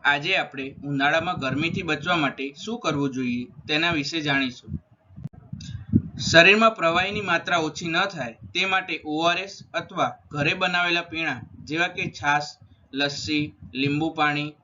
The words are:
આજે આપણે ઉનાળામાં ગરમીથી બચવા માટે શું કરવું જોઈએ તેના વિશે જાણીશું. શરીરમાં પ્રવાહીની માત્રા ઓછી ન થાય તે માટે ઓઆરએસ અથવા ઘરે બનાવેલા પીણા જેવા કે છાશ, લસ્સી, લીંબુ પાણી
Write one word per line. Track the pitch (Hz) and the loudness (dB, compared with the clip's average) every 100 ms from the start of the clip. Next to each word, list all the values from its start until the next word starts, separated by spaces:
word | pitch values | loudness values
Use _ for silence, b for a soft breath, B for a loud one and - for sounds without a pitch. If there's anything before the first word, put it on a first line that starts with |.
આજે | 139 143 156 | 2 0 0
આપણે | 190 147 139 135 - | -2 -2 -6 -10 -10
ઉનાળામાં | 143 143 139 160 165 170 | -4 0 2 2 0 -2
ગરમીથી | 135 131 165 196 | -2 0 -2 -2
બચવા | 175 151 151 175 | -2 -2 0 0
માટે | 139 - 135 139 | 0 -2 -8 -8
શું | - 226 | -8 -4
કરવું | 165 143 139 | -2 0 -2
જોઈએ | 127 123 120 123 - | -2 -2 -2 -6 -12
તેના | - 151 170 | -4 -2 0
વિશે | 160 139 165 | 0 -2 -4
જાણીશું. | 147 139 131 120 - - _ _ _ - - - - - B B B - - - | 0 0 0 -6 -10 -12 _ _ _ -16 -16 -16 -16 -14 B B B 2 2 -6
શરીરમાં | - 165 175 208 226 220 | 6 8 10 10 6 6
પ્રવાહીની | 165 170 190 208 196 | 2 2 0 -2 0
માત્રા | 170 165 180 | 0 2 0
ઓછી | 156 151 170 | 0 -4 -2
ન | 165 190 | 0 0
થાય | 175 120 113 - | -2 -8 -10 -8
તે | 175 190 | -2 0
માટે | 190 185 156 151 | 0 0 -8 -4
ઓઆરએસ | 151 170 175 196 - - | 0 2 2 -4 -12 -8
અથવા | 165 165 180 139 - - | -8 -6 -2 -2 -2 -12
ઘરે | 147 147 185 | -2 -2 0
બનાવેલા | 185 175 175 175 170 | 0 2 2 0 -2
પીણા | 160 160 123 107 - - | -4 -4 -4 -10 -18 -6
જેવા | 156 175 | -2 -2
કે | 170 143 | -2 -8
છાશ, | - 147 147 147 - - b _ | -4 0 0 0 -12 -20 b _
લસ્સી, | 135 143 143 - 151 147 - - | -4 -4 -4 -2 -2 -2 -8 -12
લીંબુ | 127 139 147 160 | -4 -2 0 -2
પાણી | 151 151 147 151 151 | 0 0 0 -6 -10